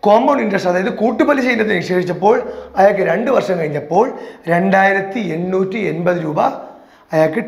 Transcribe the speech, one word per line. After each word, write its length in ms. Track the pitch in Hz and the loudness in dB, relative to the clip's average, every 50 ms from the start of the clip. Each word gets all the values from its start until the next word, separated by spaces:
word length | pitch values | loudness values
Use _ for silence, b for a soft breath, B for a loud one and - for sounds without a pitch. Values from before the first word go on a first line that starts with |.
| - | 4
compound 360 | 208 208 226 254 285 285 269 226 | 6 4 4 4 4 2 2 0
interest, 260 | 214 196 190 - 185 | 0 -2 -2 0 0
അതായത് 220 | 175 180 190 214 - - | 0 0 0 -2 -2 0
കൂട്ടുപലിശ 460 | 208 233 240 - 330 262 285 269 247 254 240 | 0 0 2 2 2 2 2 2 2 0 0
ഇനത്തിൽ 200 | 220 220 208 202 180 | 0 0 0 0 -2
നിക്ഷേപിച്ചപ്പോൾ 580 | 156 143 185 180 180 - 175 175 175 208 233 254 - B B B B B B | -2 0 -2 -2 0 -2 -4 0 2 2 2 2 0 B B B B B B
അയാൾക്ക് 280 | - 190 202 208 - - - | 4 4 4 4 2 0 0
രണ്ട് 200 | 165 190 233 269 262 | 0 0 0 0 0
വർഷം 200 | 214 185 - 185 175 | 0 0 0 -2 -2
കഴിഞ്ഞപ്പോൾ 480 | 165 151 143 147 139 - 165 185 226 262 - B B B B B B 165 | -2 -4 -4 -6 -6 -2 0 0 0 0 -2 B B B B B B -2
രണ്ടായിരത്തി 720 | 165 170 185 196 190 190 196 196 196 196 196 190 - 247 214 175 156 | 0 0 2 2 2 4 4 4 2 0 -2 -4 -6 -6 -4 -4 -4
എണ്ണൂറ്റി 440 | 165 175 185 185 185 190 185 190 233 202 170 151 | -4 -4 -2 0 -2 -2 -2 -2 -4 -4 -4 -4
എൺപത് 280 | 160 175 180 180 170 160 | -2 -2 -2 -2 -2 -2
രൂപ 140 | 156 151 170 220 - - - - - - B B B B B B B - | -4 -2 0 0 0 -2 -4 -14 -16 -20 B B B B B B B 0
അയാൾക്ക് 280 | 160 156 156 156 - 233 | 2 2 2 0 -4 -4